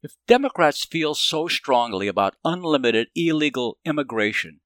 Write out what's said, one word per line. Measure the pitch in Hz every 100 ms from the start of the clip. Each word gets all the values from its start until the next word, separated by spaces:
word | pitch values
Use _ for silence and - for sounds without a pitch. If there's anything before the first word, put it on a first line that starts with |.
If | 151 _ -
Democrats | 247 277 - 156 - -
feel | 165 151
so | 147 - 160 165
strongly | - - 123 120 95 101
about | 95 98 _ -
unlimited | 185 175 143 123 110 117
illegal | 160 165 156 151 131 120 -
immigration | 165 151 131 113 104 - 82 73